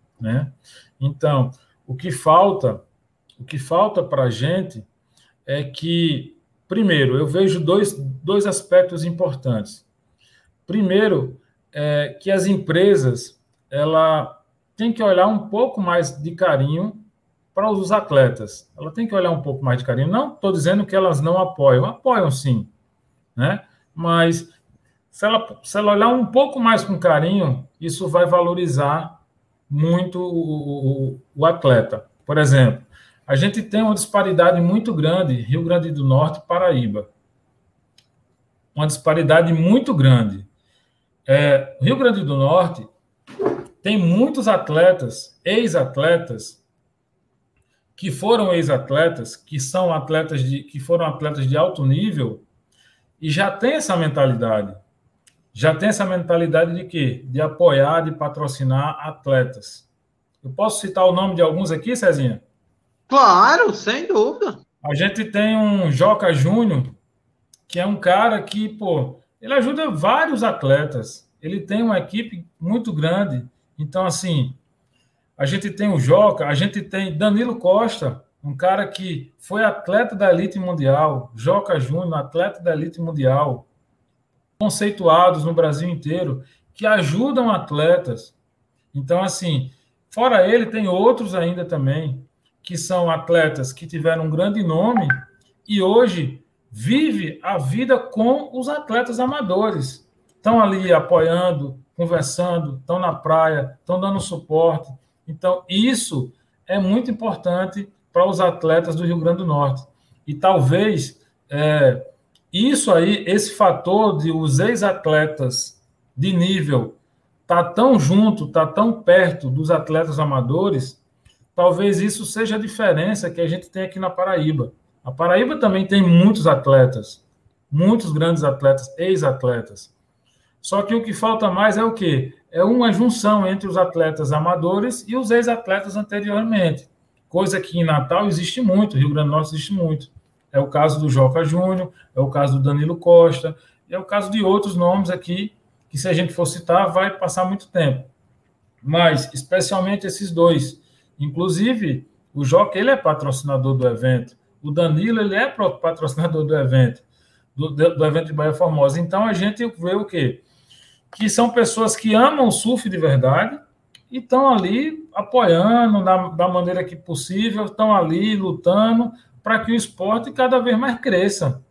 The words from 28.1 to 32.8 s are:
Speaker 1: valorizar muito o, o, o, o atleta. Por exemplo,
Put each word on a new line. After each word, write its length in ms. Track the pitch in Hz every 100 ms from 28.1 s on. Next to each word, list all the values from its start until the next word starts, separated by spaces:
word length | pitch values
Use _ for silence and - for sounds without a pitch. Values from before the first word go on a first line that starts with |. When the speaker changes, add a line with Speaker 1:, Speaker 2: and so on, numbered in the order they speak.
| 170 175
Speaker 1:
valorizar 920 | 175 175 175 175 135 143 156 160 - _ _ _ _ -
muito 520 | 143 160 175 180 180
o, 120 | 180
o, 560 | 170 156 151 143 143 135
o, 320 | 135 131 - _ -
o 100 | 156
atleta. 600 | 170 139 120 101 104 - _ -
Por 120 | 151
exemplo, 440 | 143 135 123 -